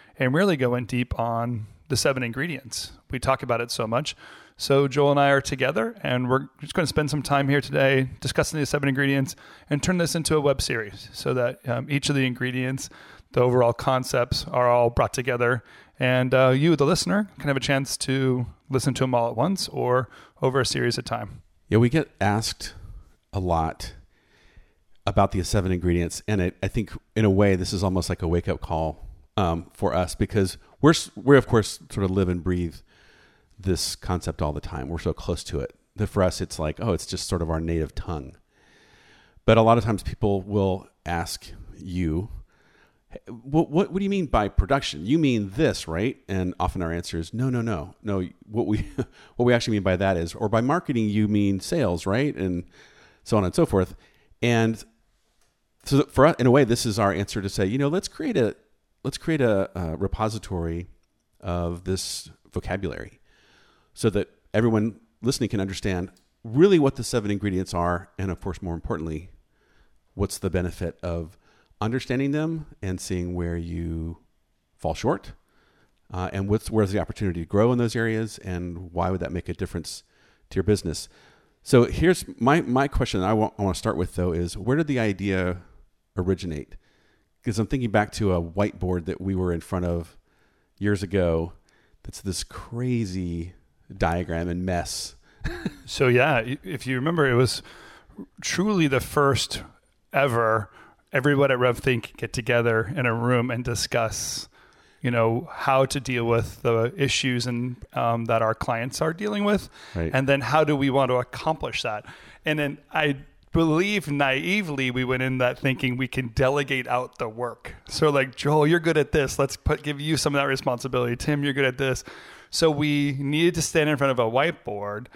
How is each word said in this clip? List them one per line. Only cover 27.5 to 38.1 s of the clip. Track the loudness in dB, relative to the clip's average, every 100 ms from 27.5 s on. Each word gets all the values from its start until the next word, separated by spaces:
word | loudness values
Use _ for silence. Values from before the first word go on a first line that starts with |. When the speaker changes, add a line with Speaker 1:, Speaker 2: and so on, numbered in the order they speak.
| 4
Speaker 2:
this | 0
is | -2
almost | 0 0 -2
like | -2
a | 0
wake-up | 0 0 -6
call, | -4 -4 -4 -6 -14 -18 _ -2
um, | 0 0 -6
for | -4 0
us, | 0 -2
because | -2 -2 0 0 -2 _ 2
we're | 4
s-, | 4 0 -2
we're | 6 6
of | 6
course | 2 2 -6 -8
sort | -2
of | 0
live | 2 2
and | 0
breathe | -2 -2 -2 -8 -20 _ _ _ _ _ _ -8
this | -2 -2 -2 -6
concept | -4 -4 -4 -4
all | -4
the | -4
time. | -8 -8 -8
We're | -6
so | -4
close | -4 -4 -6
to | -6 -6
it | -8 _ _ -6
that | -2
for | 2
us | 0 0
it's | -8 -6
like, | -6 -4
"Oh, | -2
it's | -2 -4
just | -8 -4
sort | -4
of | -2
our | -2
native | -2 -2 -4
tongue." | -6 -6